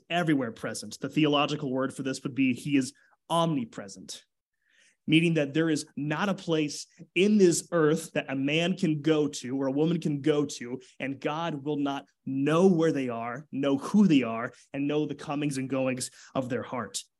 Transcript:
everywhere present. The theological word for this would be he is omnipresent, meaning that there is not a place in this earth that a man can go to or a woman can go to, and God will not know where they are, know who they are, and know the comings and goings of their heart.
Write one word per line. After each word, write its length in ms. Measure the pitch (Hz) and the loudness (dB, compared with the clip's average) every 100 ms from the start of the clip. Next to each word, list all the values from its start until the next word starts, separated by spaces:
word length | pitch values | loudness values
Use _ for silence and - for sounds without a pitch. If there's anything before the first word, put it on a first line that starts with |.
| - | -6
everywhere 420 | 170 160 139 117 | -2 2 0 0
present. 480 | - 120 110 107 - | -6 -10 -10 -12 -10
The 80 | 139 | -4
theological 640 | 180 147 143 143 147 143 | 2 4 4 0 -2 -4
word 220 | 131 131 | -2 -4
for 80 | 135 | -4
this 200 | 135 131 | -6 -6
would 100 | 143 | -6
be 180 | 127 131 | 0 0
he 240 | 123 151 139 | 0 0 0
is 160 | 127 - _ _ - | 0 -6 _ _ -2
omnipresent, 920 | 170 165 143 113 - 104 95 - - - _ _ _ _ _ _ _ - | 0 2 0 -4 -10 -14 -16 -16 -18 -20 _ _ _ _ _ _ _ 2
meaning 280 | 156 170 | 4 4
that 200 | 156 139 | 2 0
there 160 | 151 165 | 0 0
is 160 | 151 - - | 0 -4 -8
not 320 | 147 151 202 | -6 -2 -2
a 60 | |
place 520 | 185 170 160 151 - - - - | -4 -2 0 0 -6 -14 -20 -6
in 240 | 165 208 214 | 2 4 6
this 300 | 180 156 - | 6 4 0
earth 380 | 170 151 160 - | 2 4 2 -2
that 140 | - 139 | -6 -4
a 80 | 135 | -2
man 400 | 139 160 175 190 | 0 2 0 0
can 240 | 165 151 | 0 0
go 280 | 147 151 143 | 2 2 0
to 320 | - 123 135 | -4 -6 -4
or 60 | 135 | -2
a 60 | |
woman 280 | 139 165 165 | 0 0 0
can 200 | 160 143 | -2 -2
go 240 | 151 147 | 0 0
to, 360 | 139 - 120 131 - - | 0 -6 -10 -10 -12 -10
and 200 | 139 127 | -10 -6
God 440 | 151 151 170 147 | -6 -4 -6 -6
will 140 | 139 147 | -4 -4
not 260 | 139 139 - _ | -2 -4 -10 _
know 420 | 131 135 143 165 196 | -6 -2 2 6 6
where 260 | 165 165 | 6 4
they 160 | 139 127 | 2 -2
are, 380 | 117 120 120 - | -4 -6 -10 -8
know 260 | 135 143 139 | -2 0 0
who 280 | - 208 190 | 2 6 6
they 160 | 139 | 6
are, 300 | 113 113 127 - _ | 2 -2 -6 -10 _
and 160 | 139 143 | -6 -2
know 180 | 151 147 | -2 -2
the 80 | |
comings 440 | 139 - 147 147 135 | -6 -6 -4 -4 -4
and 120 | 131 | -4
goings 400 | 131 131 127 - - - | -2 -2 -2 -6 -12 -8
of 140 | - 123 | -6 -4
their 140 | 120 | -4
heart. 400 | - 127 104 - - | -6 -8 -8 -10 -14